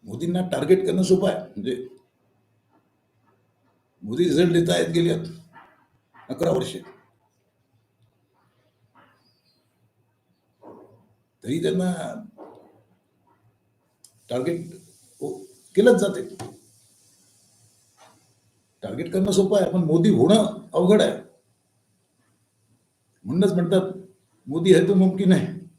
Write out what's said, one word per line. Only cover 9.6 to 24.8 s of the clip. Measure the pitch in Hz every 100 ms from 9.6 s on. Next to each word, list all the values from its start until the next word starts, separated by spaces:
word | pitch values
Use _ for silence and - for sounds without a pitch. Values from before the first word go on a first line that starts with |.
| _ _ _ _ _ _ _ _ _ _ - - - _ _ _ _ _
तरी | - 156
त्यांना | 160 185 185 175 - - - - - - _ _ _ _ _ _ _ _ _ _ _ _ _ _ _ _ _
टार्गेट | 123 143 170 - - - _ _ _
हो-, | - - - - _
केलंच | - 233 190
जाते. | 196 - 127 - - - _ _ _ _ _ _ _ _ _ _ _ _ _ _ - _ _ _ _ _ _ _
टार्गेट | 143 131 165
करणं | 185 202
सोपं | 185 190 202
आहे, | 175
पण | 180
मोदी | 156 165 208
होणं | - 190 214 208 - -
अवघड | - 180 208
आहे. | 165 - - _ _ _ _ _ _ _ _ _ _ _ _ _ _ _ _ _ _ _
म्हणूनच | 98 165 196
म्हणतात, | 170 170 190 - - - _ _ _ -
"मोदी | 156 180
है | 185